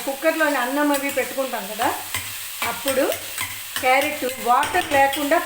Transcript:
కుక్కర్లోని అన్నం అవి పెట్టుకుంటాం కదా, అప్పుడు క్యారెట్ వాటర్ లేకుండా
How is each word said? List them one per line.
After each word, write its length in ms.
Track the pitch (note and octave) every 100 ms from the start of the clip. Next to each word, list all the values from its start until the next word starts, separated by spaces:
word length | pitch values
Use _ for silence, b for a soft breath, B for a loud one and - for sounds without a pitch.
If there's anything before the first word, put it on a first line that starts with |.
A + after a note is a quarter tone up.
| -
కుక్కర్లోని 520 | C4+ D#4+ D#4+ D4+ C#4+
అన్నం 240 | B3 C#4+ D4
అవి 160 | C#4+ C#4 C4
పెట్టుకుంటాం 460 | A#3 C4 C4 A#3 G3
కదా, 160 | G#3 B3+ - - - - - - - A#3
అప్పుడు 340 | A3+ C#4 C4 E4+ - - - - - - -
క్యారెట్ 420 | B3+ C4+ D4 D4 B3+ - A3
వాటర్ 400 | B3 D4 F#4 - C#4
లేకుండా 400 | C#4 C#4 C#4+ E4+